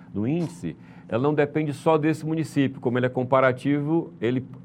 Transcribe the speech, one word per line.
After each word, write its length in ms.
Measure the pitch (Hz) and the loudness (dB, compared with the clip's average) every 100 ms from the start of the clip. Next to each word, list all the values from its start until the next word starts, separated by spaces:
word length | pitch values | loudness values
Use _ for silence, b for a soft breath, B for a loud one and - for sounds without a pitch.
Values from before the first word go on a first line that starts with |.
| B | B
no 140 | 101 113 | -4 -2
índice, 500 | 170 165 - 82 - B B B | 0 -2 -6 -10 -10 B B B
ela 140 | 110 | 0
não 100 | 143 | 2
depende 400 | 147 117 160 156 | 2 0 0 -2
só 240 | 127 165 156 | 0 2 4
desse 300 | 156 156 156 | 2 0 -2
município, 540 | 160 147 143 135 131 | -4 -2 0 0 0
como 180 | 123 123 | -2 0
ele 80 | 123 | 0
é 20 | |
comparativo, 1040 | 123 127 131 131 127 139 143 147 165 - - | -2 2 4 4 2 0 0 0 -2 -2 -2
ele, 240 | 110 127 127 - | 0 0 -4 -10